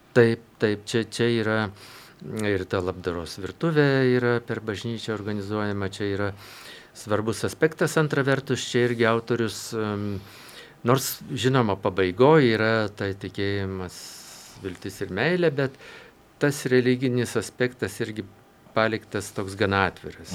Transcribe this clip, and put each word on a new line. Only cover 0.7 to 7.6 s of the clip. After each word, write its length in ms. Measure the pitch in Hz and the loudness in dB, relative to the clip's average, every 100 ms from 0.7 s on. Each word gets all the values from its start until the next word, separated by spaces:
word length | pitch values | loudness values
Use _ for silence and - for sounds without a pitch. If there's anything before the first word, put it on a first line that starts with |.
| 104 - | 0 -2
čia, 200 | 117 107 | -2 -2
čia 220 | - 120 | 0 0
yra 260 | 117 107 110 107 104 - - - - - 110 | 2 0 0 -2 -6 -20 -20 -20 -18 -10 -4
ir 220 | 104 98 92 | 0 0 0
ta 120 | 101 | -2
labdaros 580 | 90 90 90 87 82 - | -2 -4 -4 -6 -6 -10
virtuvė 480 | 92 - 165 151 143 135 127 | -12 -4 0 4 4 4 4
yra 300 | 123 120 120 | 4 2 0
per 200 | 117 110 | -2 -6
bažnyčią 520 | 110 98 120 113 - 107 | -6 -6 -6 -6 -6 -6
organizuojama, 760 | 101 104 98 107 104 101 98 | -4 -6 -4 -4 -2 -2 -4
čia 160 | 98 104 | -4 -4
yra 220 | 98 101 101 - - - - - | -2 -4 -6 -14 -18 -18 -20 -20
svarbus 520 | - - 104 110 107 | -12 -2 0 0 -2
aspektas. 520 | 107 - | -4 2